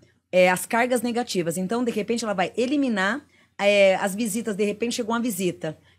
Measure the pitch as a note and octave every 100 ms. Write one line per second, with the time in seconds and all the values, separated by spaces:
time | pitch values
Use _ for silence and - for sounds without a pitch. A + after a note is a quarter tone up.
0 | _ _ _ F3+ F3+ F3+ - A3+ B3 B3
1 | A#3+ A#3 A#3+ G3 E3 E3 F#3 A#3 B3 A3
2 | G3+ A#3 A3+ F#3+ E3+ - B3 D4 C4+ G#3+
3 | F#3+ B3 - _ _ - G3+ G#3 G3 F#3
4 | G3+ G3 A#3 G3 A3+ F#3+ G#3 G#3 A#3 A#3
5 | A3 A#3 A#3+ F3+ F#3 - D#3+ D3+ _